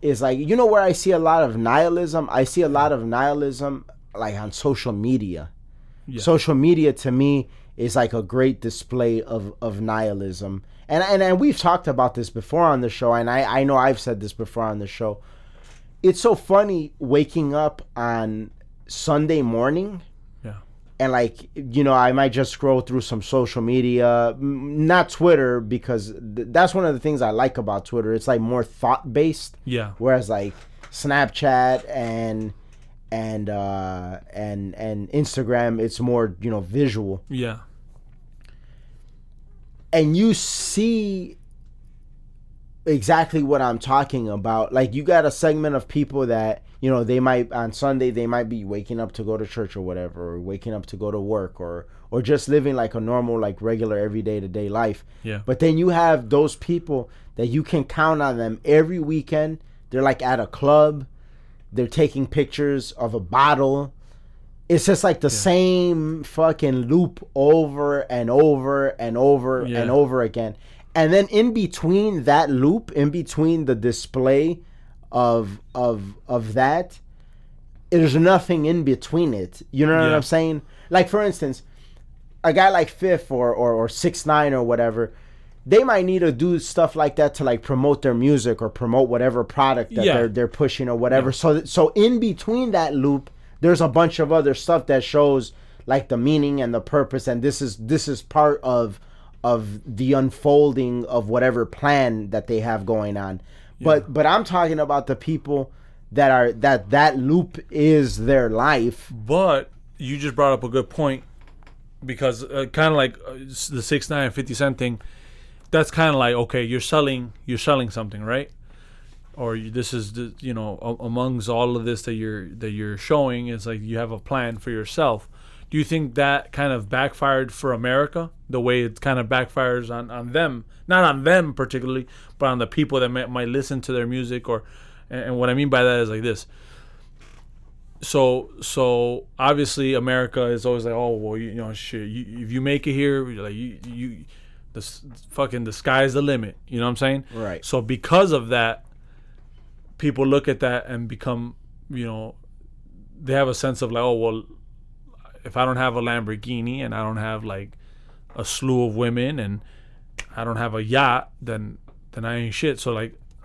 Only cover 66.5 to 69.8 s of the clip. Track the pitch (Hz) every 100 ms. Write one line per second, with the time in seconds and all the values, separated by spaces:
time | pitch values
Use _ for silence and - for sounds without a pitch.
66.5 | 156 147 127 120 165 175 - - 139 143
67.5 | 160 151 143 147 143 - 123 117 131 156
68.5 | 139 131 139 135 135 117 117 139 139 127
69.5 | 127 123 117